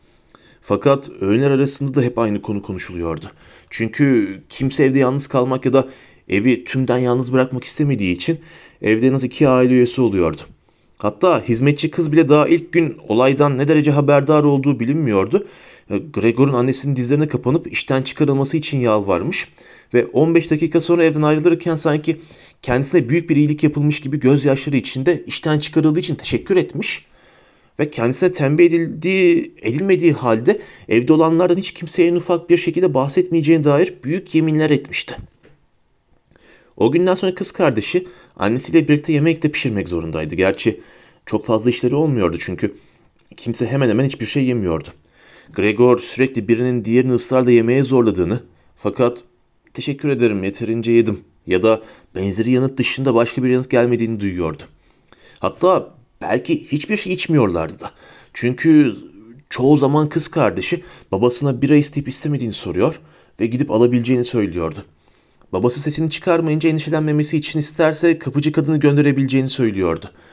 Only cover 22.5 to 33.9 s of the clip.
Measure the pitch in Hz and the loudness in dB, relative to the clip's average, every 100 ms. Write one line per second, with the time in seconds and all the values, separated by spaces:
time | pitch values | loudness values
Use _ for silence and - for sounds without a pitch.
22.5 | _ - 127 139 175 117 170 170 147 147 | _ -2 -2 2 0 2 -2 2 2 2
23.5 | 147 151 151 147 147 135 143 127 143 139 | 2 0 2 0 -2 -4 0 2 4 2
24.5 | 135 147 139 - 131 135 165 - - 160 | 0 0 -2 -2 -2 0 -2 -4 -6 -2
25.5 | 151 - 160 156 156 170 143 - 117 - | -2 0 0 2 0 -2 -6 -4 -6 0
26.5 | 185 135 143 - - _ _ _ _ _ | 0 0 -6 -8 -8 _ _ _ _ _
27.5 | _ _ - 147 - 117 131 - 123 139 | _ _ -6 -6 -2 -2 0 0 0 0
28.5 | 151 175 165 160 156 170 190 180 170 - | 4 4 4 -2 -4 -2 2 4 2 -2
29.5 | - 113 139 196 175 165 139 123 113 135 | -8 -6 -4 0 2 2 2 0 2 2
30.5 | 208 - - - 113 127 156 160 165 180 | 0 -4 -20 0 0 4 4 4 2 2
31.5 | 180 190 - 160 - 170 175 170 175 175 | 0 -2 -10 -8 0 2 2 -2 -4 2
32.5 | 170 170 156 180 139 139 185 180 165 151 | 0 2 0 0 0 0 0 0 0 2
33.5 | 165 147 143 180 | 4 4 2 0